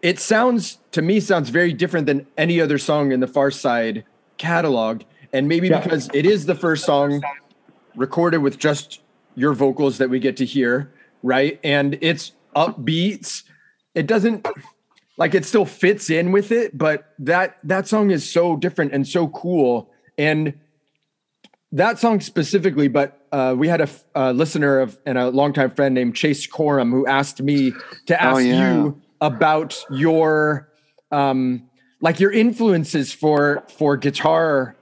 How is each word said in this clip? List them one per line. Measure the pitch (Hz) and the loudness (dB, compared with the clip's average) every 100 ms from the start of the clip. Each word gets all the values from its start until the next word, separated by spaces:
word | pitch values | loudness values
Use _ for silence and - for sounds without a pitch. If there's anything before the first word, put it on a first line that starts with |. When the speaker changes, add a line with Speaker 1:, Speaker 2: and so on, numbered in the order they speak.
Speaker 1:
it | 170 180 | -2 -4
sounds, | - 220 254 240 170 - _ | 0 2 2 0 -4 -14 _
to | - | -4
me, | 160 208 | 0 0
sounds | 190 180 143 | 2 0 0
very | 120 175 | 0 0
different | 139 180 175 147 | 0 -2 -2 0
than | 139 139 - | -2 -4 -4
any | 160 170 | 0 2
other | 156 143 | 0 -2
song | - 151 143 | 0 0 0
in | 127 | 0
the | 127 | 0
Far | 143 139 | 0 0
Side | 135 139 120 113 107 - _ _ _ | 0 -2 -2 -2 -6 -12 _ _ _
catalog. | 160 170 160 123 110 113 - _ - | -4 -2 0 0 -2 -4 -12 _ -6
And | 135 143 | -2 0
maybe | 170 180 | 0 2
Speaker 2:
Yeah. | 156 | 0
Speaker 1:
because | 180 156 127 | 0 -4 -2
it | 139 160 | 0 2
is | 208 147 | 2 0
the | 175 | -2
first | 170 156 | 0 -2
song | - 143 143 143 143 - _ _ _ _ _ - | 0 2 2 -2 -6 -14 _ _ _ _ _ -6
recorded | 131 - 170 165 | -4 0 0 2
with | 139 131 | 0 0
just | 156 143 - - _ _ _ - | -2 -2 -6 -20 _ _ _ -2
your | 139 | -2
vocals | 127 139 131 139 110 | 2 0 2 -2 0
that | 131 | -2
we | 127 | 0
get | 131 - | -2 -2
to | 127 | -4
hear, | 139 120 127 147 _ _ _ | 0 0 0 -4 _ _ _
right? | 123 131 143 - | -2 0 0 -2
And | 156 143 143 139 | -2 0 0 0
it's | 160 165 - _ _ 147 | -2 -2 -8 _ _ -2
upbeats. | 165 - 123 165 185 202 - - _ _ _ _ _ | -2 -2 -4 -2 -2 -4 -10 -14 _ _ _ _ _
It | - 143 | -6 0
doesn't, | 220 214 214 - 427 - _ _ _ _ - | 0 0 -2 -6 -8 -16 _ _ _ _ -4
like, | 170 175 | 0 0
it | 151 | 2
still | 214 170 | 0 0
fits | - 185 208 - | 0 0 0 0
in | 160 175 | -2 2
with | 196 202 | 0 2
it, | 233 220 143 | -2 -2 -2
but | 156 151 - - | 0 0 -6 -12
that, | 135 175 190 - | 0 0 0 -6
that | 151 185 190 | -4 -4 0
song | 214 202 | 0 2
is | 170 - | 0 0
so | 170 175 156 | 0 2 0
different | 175 - 143 | -2 -2 -2
and | 139 139 | -2 -2
so | 180 160 | 0 -2
cool. | - 175 180 127 120 - _ _ - | -4 -2 2 2 2 -4 _ _ -2
And | 147 156 151 143 _ _ _ _ _ _ _ _ _ _ _ | 0 0 -2 -6 _ _ _ _ _ _ _ _ _ _ _
that | 156 202 220 | 0 0 2
song | 233 214 | 0 0
specifically, | - - 147 196 180 143 143 | -2 -4 0 0 0 2 2
but, | 143 139 _ _ | 2 -2 _ _
uh, | 143 131 127 | -2 0 0
we | 151 | 0
had | 170 | 0
a | |
f-, | 147 - _ 147 | -2 -4 _ -2
a | 131 | 0
listener | 127 156 156 143 135 | 0 0 0 2 2
of, | 127 - - | 0 -4 -4
and | 127 | -2
a | 127 | 0
longtime | 131 143 143 131 | 2 0 2 0
friend | - 139 | 2 0
named | 127 120 117 | 2 -2 -2
Chase | 156 143 - | -2 -2 -6
Corum | - 151 139 120 | -4 0 2 2
who | 127 135 | 0 0
asked | 135 143 - | 0 -2 -4
me | 139 143 131 123 - - - | -2 0 0 -4 -16 -20 -2
to | |
Speaker 3:
Oh, | 170 170 131 | 2 4 4
Speaker 1:
ask | 123 | 4
Speaker 3:
yeah. | 127 - 160 | 2 2 2
Speaker 1:
you | 147 143 _ _ | 0 -4 _ _
about | 151 117 156 156 160 - - | -4 0 0 0 -2 -10 -10
your, | 135 160 160 160 156 151 147 147 _ _ _ _ | -2 2 2 2 2 0 -2 -6 _ _ _ _
um, | 147 139 131 127 123 - _ _ _ | -2 0 0 -2 -4 -8 _ _ _
like, | 165 165 | -2 2
your | 196 | 2
influences | 214 226 240 226 175 151 160 131 | 4 2 2 0 2 0 -4 -4
for, | - 156 147 147 143 - - | -2 0 2 2 0 -6 -2
for | 151 143 | 0 0
guitar | 139 139 156 160 160 139 127 - | -2 0 0 2 2 0 -2 -10